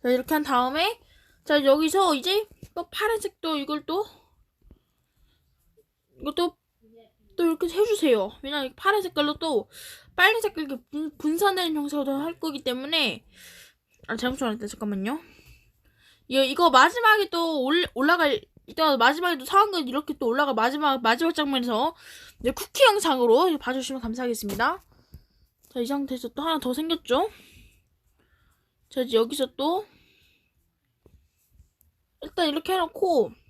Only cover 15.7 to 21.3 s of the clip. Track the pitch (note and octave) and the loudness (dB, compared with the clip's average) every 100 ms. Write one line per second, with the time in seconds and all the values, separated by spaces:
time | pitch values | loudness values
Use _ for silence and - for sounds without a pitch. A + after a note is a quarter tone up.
15.7 | _ _ _ _ _ _ C4+ C4+ D4 F4 | _ _ _ _ _ _ 0 0 4 6
16.7 | B3+ D4+ G#4 G#4+ G#4+ G4+ E4+ E4 D#4 B3+ | 8 8 6 4 4 2 -2 -2 0 2
17.7 | E4 F4+ - C#4+ F4 D#4 E3 - - - | 0 0 0 2 4 2 0 -6 -20 -14
18.7 | - D#4+ C4+ A#3 D4+ F4 D#4+ C4 G4 G#4+ | 0 2 6 4 4 -2 -2 2 2 4
19.7 | F#4 B3+ C4 D4+ - B3 B3 C#4+ A3 A#3 | 0 -2 -4 -6 -4 -2 0 0 2 0
20.7 | D4 D4+ C4+ A#3 A#3+ E4+ | 0 0 0 0 0 0